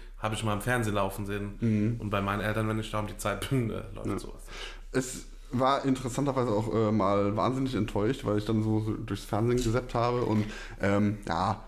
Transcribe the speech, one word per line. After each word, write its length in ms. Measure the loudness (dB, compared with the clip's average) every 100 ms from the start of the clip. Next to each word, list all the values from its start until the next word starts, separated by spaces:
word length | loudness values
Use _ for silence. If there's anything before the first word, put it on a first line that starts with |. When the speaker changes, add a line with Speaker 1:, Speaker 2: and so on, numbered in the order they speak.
| -14 -6
Speaker 1:
hab 140 | -4
ich 100 | 0
mal 120 | 0
im 60 | 0
Fernsehen 340 | 0 0 2 2
laufen 300 | 0 -2 -4
sehen. 280 | -4 -6 -2
Speaker 2:
Mhm. 400 | 2 4 2 0
Speaker 1:
Und 100 | 0
bei 100 | 0
meinen 200 | 2 0
Eltern, 280 | 0 0 0
wenn 120 | 0
ich 100 | -2
da 80 | -2
um 80 | -4
die 100 | -4
Zeit 320 | -2 -2 0
bin, 220 | 0 0
äh, 140 | -2 -6
läuft 120 | -6 -4
Speaker 2:
Ja. 100 | -4
Speaker 1:
sowas. 220 | -6 -12 -14 -12 -12 -12 -4
Speaker 2:
Es 360 | -2 -2 -6 -12 -16 -6
war 320 | 0 2 4
interessanterweise 680 | 2 0 -2 -2 0 0 2
auch, 240 | 0 2
äh, 160 | 2 4
mal 460 | 4 4 4 2 2
wahnsinnig 400 | 0 0 0 0
enttäuscht, 480 | 0 2 0 0
weil 140 | 0 0
ich 60 |
dann 200 | 2 2
so, 160 | 2 2
so 140 | 0
durchs 280 | -2 -4 -6
Fernsehen 340 | -2 0 2 2
gesappt 320 | 2 0 0
habe 280 | 0 2 2
und, 200 | 2 2 0 -4 -10 -2
ähm, 360 | 2 4 2 0 -2
ja, 340 | 0 0 -2